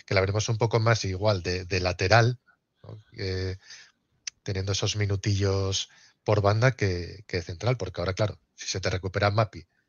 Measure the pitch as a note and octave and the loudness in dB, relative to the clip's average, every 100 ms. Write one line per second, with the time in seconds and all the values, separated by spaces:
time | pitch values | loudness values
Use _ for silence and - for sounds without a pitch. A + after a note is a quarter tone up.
0 | - F#2+ F#2+ G#2 A2+ A2 A2+ A2+ A2 A2+ | 0 2 2 0 0 0 2 4 4 2
1 | F#2+ F#2 G#2+ G2 E2+ F2+ F2+ F#2 F2+ F2 | 0 0 0 0 -2 -4 -2 0 0 0
2 | F#2 A2+ A#2 B2+ _ _ _ _ - A2 | 6 6 6 0 _ _ _ _ -20 -18
3 | _ - F#2+ F#2 F#2 F#2 - - - _ | _ -8 -6 -4 -4 -6 -14 -20 -20 _
4 | _ _ - - - F#2+ F#2+ F#2+ G2+ G#2+ | _ _ -18 -12 -6 -4 -2 -2 -2 -2
5 | G2+ G2 G#2+ G2 G2 G2 F#2+ F#2+ - - | -2 0 0 2 2 0 0 -2 -6 -14
6 | - _ - G#2 G2+ G#2+ C3 - G2 F2 | -20 _ 0 4 4 4 2 2 -2 -2
7 | E2+ F2+ - F2+ E2+ E2+ A2 B2+ E2+ F2 | -6 -14 -8 -6 -6 -4 -2 -2 -4 -4
8 | F2 F#2 G#2+ - _ - - G2 F#2 F#2+ | -4 -2 -2 -4 _ -12 -8 -4 -4 -4
9 | F#2+ G2 G2+ G#2 A2 E2+ - _ | -4 0 0 2 -2 -6 -20 _